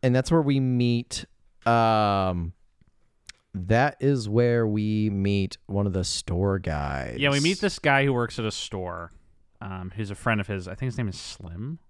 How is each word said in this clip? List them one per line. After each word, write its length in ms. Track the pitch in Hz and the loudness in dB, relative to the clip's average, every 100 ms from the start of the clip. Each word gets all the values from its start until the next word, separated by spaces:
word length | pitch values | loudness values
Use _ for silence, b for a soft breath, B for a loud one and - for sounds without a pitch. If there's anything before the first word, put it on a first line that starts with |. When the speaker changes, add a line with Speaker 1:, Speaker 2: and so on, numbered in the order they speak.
Speaker 1:
and 140 | 131 127 | 4 2
that's 160 | 131 | 4
where 100 | 165 | 2
we 180 | 143 139 | 4 2
meet, 640 | 131 123 123 120 123 - - _ _ _ - | 2 2 2 2 -2 -10 -12 _ _ _ 2
um, 880 | 117 113 110 107 98 95 90 85 - _ _ _ _ _ _ _ - _ | 4 4 4 4 2 2 -2 -4 -10 _ _ _ _ _ _ _ -20 _
that 440 | 95 90 110 143 - | -10 2 4 4 2
is 280 | 135 139 107 | 0 0 2
where 360 | 107 120 120 113 | 2 4 4 2
we 420 | 104 104 107 107 | 0 0 0 0
meet 480 | 101 98 101 95 - - | 0 0 0 -2 -6 -6
one 220 | 98 101 | -2 0
of 60 | |
the 100 | 95 | 0
store 560 | 92 - - 87 98 95 | -2 -4 -4 0 0 0
guys. 580 | 92 76 71 69 64 60 | -2 -2 -2 -4 -6 -2
Speaker 2:
Yeah, 100 | 143 | 2
we 80 | 139 | 2
meet 200 | 156 190 | 2 2
this 200 | 202 - | -2 0
guy 240 | 147 139 139 | 2 4 4
who 80 | |
works 260 | 123 117 - | 2 -2 -2
at 60 | 110 | -4
a 60 | |
store. 600 | - - 101 90 85 85 - _ _ _ _ | -4 -8 -8 -8 -8 -12 -16 _ _ _ _
Um, 300 | 101 95 92 95 | -10 -10 -10 -8
he's 160 | 104 | -8
a 40 | 101 | -4
friend 240 | - 110 | 0 0
of 80 | 98 | 0
his. 200 | 101 90 | -4 -6
I 80 | 92 | -6
think 120 | 131 | -6
his 60 | 120 | -4
name 100 | 110 | -6
is 120 | 87 | -6
Slim. 600 | - - 82 85 120 160 _ | -12 -14 -14 -10 -10 -12 _